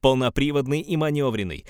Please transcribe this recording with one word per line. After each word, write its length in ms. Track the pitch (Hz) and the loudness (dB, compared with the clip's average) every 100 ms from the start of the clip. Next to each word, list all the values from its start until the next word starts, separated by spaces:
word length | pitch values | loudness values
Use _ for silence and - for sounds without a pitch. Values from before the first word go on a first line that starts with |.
полноприводный 800 | 135 131 127 123 143 143 131 147 | 2 4 0 0 0 0 0 -4
и 160 | 151 160 | -2 -2
маневренный, 680 | 151 147 139 110 95 71 | 0 0 0 -2 -4 -8